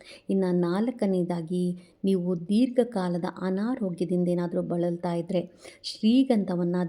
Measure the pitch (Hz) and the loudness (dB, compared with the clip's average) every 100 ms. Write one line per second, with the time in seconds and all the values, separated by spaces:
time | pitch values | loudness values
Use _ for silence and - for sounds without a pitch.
0 | - - - 196 185 180 170 185 233 254 | -20 -12 -2 0 2 2 2 0 -2 0
1 | 202 185 175 175 165 180 180 175 - _ | 0 0 0 -2 -4 -2 -2 -4 -12 _
2 | 196 190 180 175 170 208 254 247 240 196 | 0 2 0 -2 0 2 2 2 0 0
3 | 180 175 180 - 185 190 220 262 190 165 | -2 -2 -4 -4 -4 -2 -2 -2 -4 -4
4 | 175 180 175 175 175 185 175 175 175 175 | -2 0 0 0 -2 -2 -2 -2 -2 -2
5 | 175 170 170 180 175 - - - - - | -4 -4 -2 -4 -4 -10 -20 -16 -14 0
6 | 214 254 269 220 185 175 175 180 | 4 4 4 2 2 0 0 0